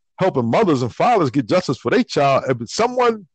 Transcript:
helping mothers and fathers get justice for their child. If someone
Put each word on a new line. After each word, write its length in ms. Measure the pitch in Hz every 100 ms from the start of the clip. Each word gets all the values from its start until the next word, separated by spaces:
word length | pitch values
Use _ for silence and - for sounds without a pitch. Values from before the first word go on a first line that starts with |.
| _ -
helping 300 | 185 135 113
mothers 320 | 160 202 135
and 120 | 123
fathers 360 | - 170 - 131
get 160 | 143 107
justice 300 | 175 - 123
for 120 | 120
their 140 | 208
child. 400 | - 156 139 131 123
If 200 | 127 117
someone 580 | - 240 247 240 220 180